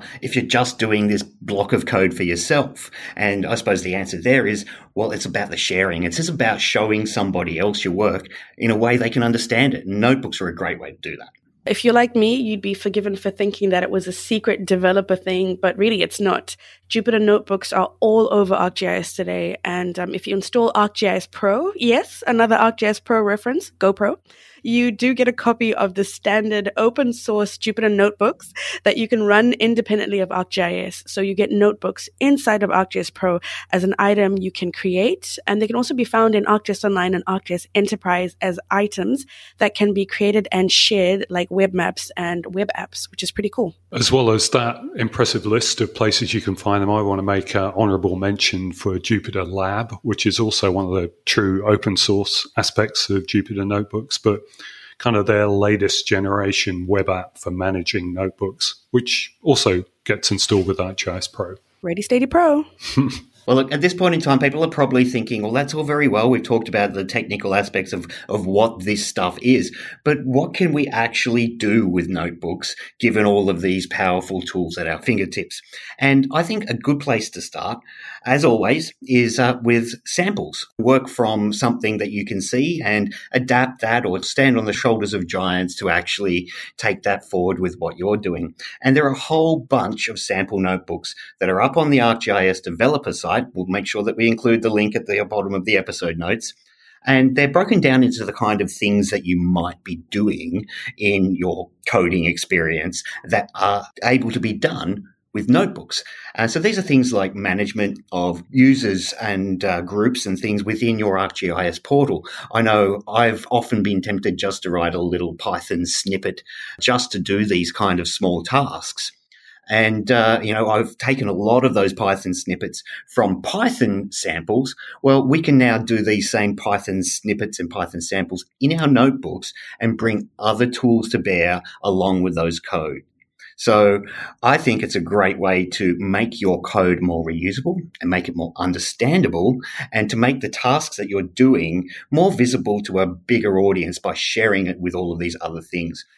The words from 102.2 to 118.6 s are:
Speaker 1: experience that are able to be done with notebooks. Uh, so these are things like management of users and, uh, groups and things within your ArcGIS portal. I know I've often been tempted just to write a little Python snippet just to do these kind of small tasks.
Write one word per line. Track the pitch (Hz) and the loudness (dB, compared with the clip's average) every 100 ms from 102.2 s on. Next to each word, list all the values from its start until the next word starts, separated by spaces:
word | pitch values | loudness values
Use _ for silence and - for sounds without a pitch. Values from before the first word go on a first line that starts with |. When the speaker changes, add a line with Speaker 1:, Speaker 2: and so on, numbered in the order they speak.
| 82 | 0
Speaker 1:
experience | 87 - 90 80 80 80 87 - - - | -2 -2 0 0 -2 -6 -8 -12 -14 -4
that | 104 - | -2 -2
are | - 95 101 - - 117 | -2 -2 -2 -4 -4 2
able | 131 117 | 2 2
to | 110 | -2
be | 110 | -4
done | 107 156 165 - 101 - _ _ | -2 -2 -2 -6 -6 -10 _ _
with | 107 101 | -4 4
notebooks. | 160 - - - - - - - - | 4 4 -4 -10 -10 -10 -16 -10 -2
Uh, | 113 | -2
so | 165 | 0
these | 185 202 | 0 0
are | |
things | 180 139 123 | 2 4 4
like | 110 95 98 | 2 -2 -2
management | 98 92 104 110 101 - - | -2 -2 -2 -2 -4 -4 -8
of | 90 90 85 - | -2 -2 -2 -2
users | 131 131 131 117 95 - - | 4 6 6 2 -2 -4 -6
and, | 110 98 98 92 98 | -4 -2 -2 -2 0
uh, | 87 | -2
groups | 87 104 110 123 104 | -2 0 2 0 -2
and | 95 | -4
things | 110 104 | -2 -2
within | 101 107 117 113 | -2 0 0 0
your | 107 95 | 0 0
ArcGIS | 95 - 92 85 90 82 | -2 -4 -4 -2 -2 -4
portal. | - 143 139 85 - - - | 0 2 2 0 -6 -16 -4
I | 113 | 0
know | 113 107 101 101 - | 4 4 4 0 -2
I've | 113 117 104 - | 2 2 2 0
often | 120 - 110 | -2 0 0
been | 101 98 | 0 0
tempted | 92 101 104 90 | -2 -2 -2 -2
just | 101 95 | -4 -4
to | 92 | -4
write | 87 85 87 | -2 0 0
a | |
little | 87 87 87 85 | -2 -2 -4 -6
Python | 104 87 - 87 87 | -6 -6 -4 -4 -2
snippet | - - 95 98 - - - - - | -4 -4 -4 -4 -8 -12 -18 -16 -4
just | - 120 - | 0 0 0
to | 104 | -4
do | 90 101 | -2 0
these | 107 92 85 | 2 0 -2
kind | - 101 90 | -2 0 0
of | 85 | -2
small | - 95 87 | -2 0 0
tasks. | 80 131 | 0 0